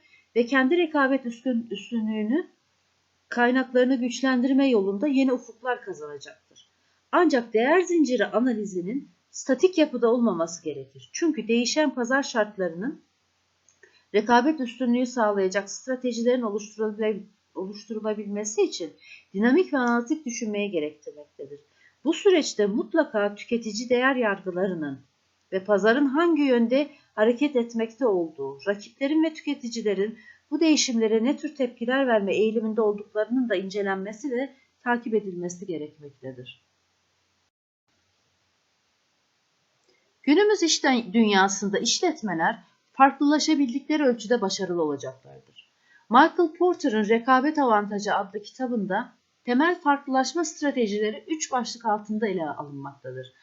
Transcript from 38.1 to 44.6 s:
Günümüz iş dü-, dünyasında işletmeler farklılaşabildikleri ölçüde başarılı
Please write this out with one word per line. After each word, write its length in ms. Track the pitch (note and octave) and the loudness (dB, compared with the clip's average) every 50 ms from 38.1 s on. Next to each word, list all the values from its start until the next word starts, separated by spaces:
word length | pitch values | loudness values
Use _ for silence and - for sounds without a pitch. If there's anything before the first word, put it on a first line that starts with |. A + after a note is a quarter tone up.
| _ _ _ _ _ _ _ _ _ _ _ _ _ _ _ _ _ _ _ _ _ _ _ _ _ _ _ _ _ _ _ _ _ _ _ _ _ _ _ _ _ _ | _ _ _ _ _ _ _ _ _ _ _ _ _ _ _ _ _ _ _ _ _ _ _ _ _ _ _ _ _ _ _ _ _ _ _ _ _ _ _ _ _ _
Günümüz 400 | - C4+ D4+ F#4 G#4 G#4 G#4 F#4 | 2 4 4 6 6 4 4 2
iş 220 | E4+ D4+ - - - | 2 0 0 2 2
dü-, 280 | C#4 B3+ A#3 A#3 F3+ | 2 2 2 0 0
dünyasında 640 | F#3 A#3 A3 G#3 G3+ F#3+ F#3+ G3 G3 - G#3 G3 G3+ - | 2 4 4 6 6 4 4 4 2 -2 -2 -2 -2 0
işletmeler 800 | - A#3 - - F#4+ E4+ - - A3 G3 E3+ D#3+ E3+ G3+ A#3 - - _ _ _ _ _ | 0 -2 0 0 0 0 -2 -2 -6 -6 -2 0 0 0 0 -4 -10 _ _ _ _ _
farklılaşabildikleri 1120 | _ - C4+ C#4 C4+ - D4 C#4+ D4+ D4 D4+ D#4 D#4 C#4 C#4+ A#3 A#3 C#4 - - D4+ D4+ D4 | _ 4 4 4 4 2 2 2 4 2 2 2 2 2 2 0 -2 -6 -4 -2 0 2 2
ölçüde 360 | B3+ A#3 A3+ G#3+ G3+ B3 A#3+ | 2 2 0 0 -2 0 0
başarılı 420 | - F#3+ - - | 0 -2 -2 -4